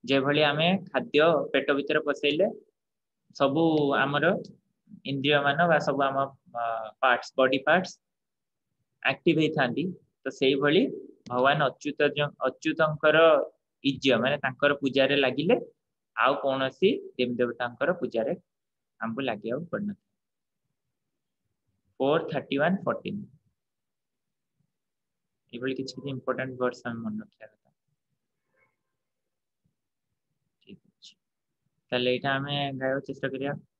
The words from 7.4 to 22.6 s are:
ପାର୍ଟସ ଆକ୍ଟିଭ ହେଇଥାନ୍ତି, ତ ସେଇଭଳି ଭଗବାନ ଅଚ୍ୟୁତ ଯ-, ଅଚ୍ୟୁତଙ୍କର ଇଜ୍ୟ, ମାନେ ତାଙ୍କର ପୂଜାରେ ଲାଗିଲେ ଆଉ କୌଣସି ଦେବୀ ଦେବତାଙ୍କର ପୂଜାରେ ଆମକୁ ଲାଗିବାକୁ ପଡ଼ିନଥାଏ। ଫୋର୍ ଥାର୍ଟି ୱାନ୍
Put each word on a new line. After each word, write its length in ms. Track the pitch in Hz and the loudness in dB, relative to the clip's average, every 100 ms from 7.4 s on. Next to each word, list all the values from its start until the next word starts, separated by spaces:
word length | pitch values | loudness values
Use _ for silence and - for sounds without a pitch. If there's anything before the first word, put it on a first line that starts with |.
| 131 135 | 2 2
ପାର୍ଟସ 320 | 151 175 185 - _ _ _ _ _ _ _ _ _ _ | 2 2 0 -14 _ _ _ _ _ _ _ _ _ _
ଆକ୍ଟିଭ 320 | 123 - - 165 | -4 0 2 2
ହେଇଥାନ୍ତି, 440 | 151 156 123 120 180 - _ _ | 2 0 -2 -2 -6 -8 _ _
ତ 80 | 131 | -10
ସେଇଭଳି 520 | - 135 139 143 165 269 - - _ | 0 2 4 4 4 2 -4 -16 _
ଭଗବାନ 360 | - 123 135 151 | -6 2 2 4
ଅଚ୍ୟୁତ 440 | 139 - 147 139 147 | 0 -2 -10 0 0
ଯ-, 200 | 139 147 - | 2 -4 -2
ଅଚ୍ୟୁତଙ୍କର 760 | 131 - 156 156 156 151 156 156 165 147 127 _ _ _ | -4 -2 -4 0 0 2 4 6 6 6 0 _ _ _
ଇଜ୍ୟ, 320 | 139 123 131 117 | -4 0 2 2
ମାନେ 200 | 123 143 | 2 0
ତାଙ୍କର 340 | 139 131 143 | -2 0 0
ପୂଜାରେ 400 | 143 139 135 135 | 2 0 2 2
ଲାଗିଲେ 400 | 143 131 123 165 262 - _ _ _ _ | 2 0 0 0 0 -2 _ _ _ _
ଆଉ 180 | - 123 | 0 2
କୌଣସି 540 | 143 139 135 131 - 190 277 - | 2 -2 -2 -4 2 2 2 -6
ଦେବୀ 220 | - 123 | -4 -4
ଦେବତାଙ୍କର 540 | 120 120 120 120 120 147 | 0 -2 -2 -8 -2 -4
ପୂଜାରେ 400 | 180 123 113 117 180 _ _ _ _ _ _ | -2 -4 -4 -4 -6 _ _ _ _ _ _
ଆମକୁ 200 | 113 113 | -8 -6
ଲାଗିବାକୁ 440 | 135 107 113 127 | -6 -6 -6 -8
ପଡ଼ିନଥାଏ। 400 | 170 104 104 101 _ _ _ _ _ _ _ _ _ _ _ _ _ _ _ _ _ _ _ _ | -6 -6 -6 -10 _ _ _ _ _ _ _ _ _ _ _ _ _ _ _ _ _ _ _ _
ଫୋର୍ 260 | 135 160 | 0 0
ଥାର୍ଟି 340 | 160 139 - | -2 -6 -4
ୱାନ୍ 220 | 139 | 0